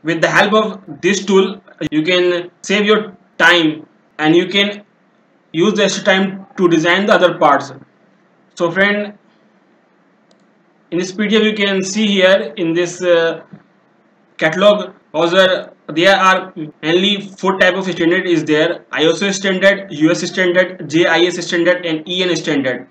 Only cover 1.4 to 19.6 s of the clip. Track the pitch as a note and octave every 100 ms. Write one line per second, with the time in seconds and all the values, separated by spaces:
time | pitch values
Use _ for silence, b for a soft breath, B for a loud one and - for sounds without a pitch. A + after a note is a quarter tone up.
1.4 | F#3+ - _ _ D#3+ D3+ D#3 F3+ F3+ F3
2.4 | E3+ _ - G3+ G#3 G#3+ - - _ _
3.4 | E3 F3 D#3+ - - _ _ - D#3 E3+
4.4 | F3 G3 G3+ G#3 - _ _ _ _ _
5.4 | _ D#3 F#3+ F#3+ G3 - - F#3+ G3 -
6.4 | - - F3 E3 E3+ F3+ G#3 F#3 F3 D#3+
7.4 | D#3 C#3 C3+ - - _ _ _ _ _
8.4 | _ - E3+ E3 G3+ G#3 G#3 - _ _
9.4 | _ _ _ _ _ _ _ _ _ _
10.4 | _ _ _ _ _ E3+ F#3 - G#3 G#3+
11.4 | G#3+ G#3+ G3+ G3 F#3 G#3+ G#3+ G3 F#3 G3
12.4 | G#3 - E3 E3 F3 - F3+ E3+ E3 -
13.4 | - - _ _ _ _ _ _ _ _
14.4 | D#3+ E3+ G3+ G#3 F#3 - _ D3+ E3+ F#3
15.4 | F#3+ F3 - _ - D#3 F#3 G3 F#3+ F#3
16.4 | F#3 - D3+ - D#3 F3 G3+ G3+ - -
17.4 | F#3+ F#3+ F#3 F#3 F#3 D#3+ E3 F3+ F#3+ E3
18.4 | D3+ D3+ E3+ E3+ _ B2+ D#3 E3 G3+ F#3+
19.4 | G3 F#3